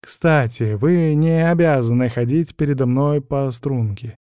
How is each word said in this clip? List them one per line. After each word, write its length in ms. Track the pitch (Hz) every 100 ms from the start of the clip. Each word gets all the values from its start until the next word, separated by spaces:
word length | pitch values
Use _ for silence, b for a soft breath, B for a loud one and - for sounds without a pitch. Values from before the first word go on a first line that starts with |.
Кстати, 720 | - - 170 156 120 - 113
вы 400 | 104 139 175 160
не 360 | 151 160 165 165
обязаны 580 | 170 170 139 117 120 127
ходить 480 | 117 120 147 160 -
передо 300 | 147 139 127
мной 340 | 127 143 147
по 300 | 139 143 135
струнке. 640 | 120 143 131 113 98 120 -